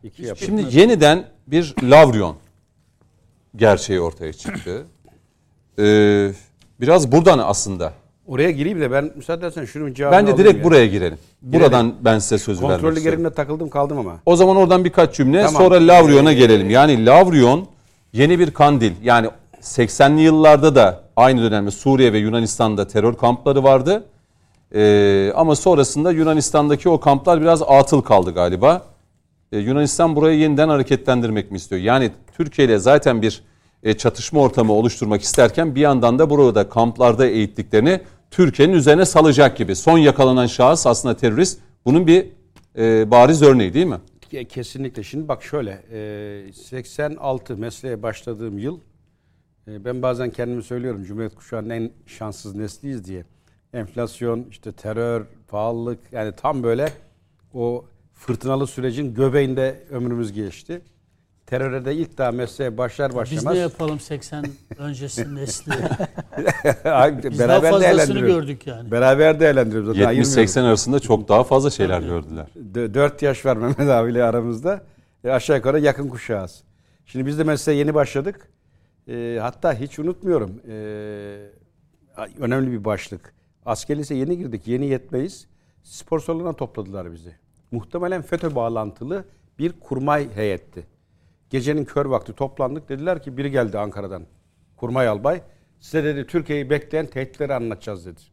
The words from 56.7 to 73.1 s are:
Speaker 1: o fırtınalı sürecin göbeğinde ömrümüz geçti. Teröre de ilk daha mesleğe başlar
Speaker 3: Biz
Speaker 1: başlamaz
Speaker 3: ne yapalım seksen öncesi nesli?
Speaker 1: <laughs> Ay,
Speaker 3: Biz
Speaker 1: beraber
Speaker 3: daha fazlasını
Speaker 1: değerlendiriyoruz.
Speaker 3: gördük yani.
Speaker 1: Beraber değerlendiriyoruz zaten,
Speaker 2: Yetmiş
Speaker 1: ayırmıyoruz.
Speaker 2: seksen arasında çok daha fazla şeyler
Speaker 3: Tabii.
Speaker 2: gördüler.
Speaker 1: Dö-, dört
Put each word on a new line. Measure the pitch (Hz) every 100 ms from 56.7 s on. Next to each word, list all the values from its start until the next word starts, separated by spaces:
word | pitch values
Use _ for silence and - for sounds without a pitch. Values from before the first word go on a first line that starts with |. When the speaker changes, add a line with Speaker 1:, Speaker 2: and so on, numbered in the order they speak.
| 117 151 - _ _ _ _ _
Speaker 1:
o | 127 120 120 _ _ _
fırtınalı | _ - 117 131 135 139
sürecin | - 127 120 143
göbeğinde | 110 135 143 139 131 131 135 _
ömrümüz | 135 120 120 113
geçti. | 101 101 - - 175 _ _ _ _ _ _ _
Teröre | 127 131 127
de | 127
ilk | 151 156 -
daha | 127
mesleğe | 120 117 - 131 110
başlar | 123 - 139
Speaker 3:
Biz | 123
Speaker 1:
başlamaz | 123 156 123
Speaker 3:
ne | 180
yapalım | 175 - 160 151
seksen | - 147 - 147 143 139 _ -
öncesi | 143 135 139 117 113
nesli? | 139 135 - - 131 - - 175 - - - - - 147 -
Speaker 1:
<laughs> | -
Ay, | 143 139 139
Speaker 3:
Biz | 131 110
Speaker 1:
beraber | 120 139
Speaker 3:
daha | 160
fazlasını | 196
Speaker 1:
değerlendiriyoruz. | 180 165 147 127 123 170 143
Speaker 3:
gördük | 135 143
yani. | 117 117
Speaker 1:
Beraber | 117 131 139 156 151
değerlendiriyoruz | 156 135 113 110 104
zaten, | 101
Speaker 2:
Yetmiş | 101
Speaker 1:
ayırmıyoruz. | 123 120
Speaker 2:
seksen | 131 107 135
arasında | 123 107 - 135
çok | - 107 104
daha | 107
fazla | 123 135 139
şeyler | - 95 90
Speaker 3:
Tabii. | 85
Speaker 2:
gördüler. | 85 76 80 76 - 107
Speaker 1:
Dö-, | 107 117
dört | 107 143